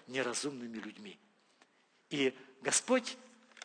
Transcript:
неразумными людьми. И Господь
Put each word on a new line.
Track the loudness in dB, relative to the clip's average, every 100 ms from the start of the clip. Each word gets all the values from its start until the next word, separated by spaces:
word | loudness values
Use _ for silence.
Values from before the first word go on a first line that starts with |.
| -6
неразумными | 0 0 0 -2 -4 -6 -8
людьми. | -8 -10 -14 -16 _ _ _ _ -20 _ _ _ -6
И | 2 2 2 -12 -8
Господь | 2 2 4 2 2 -8 -14 -20 -20 -20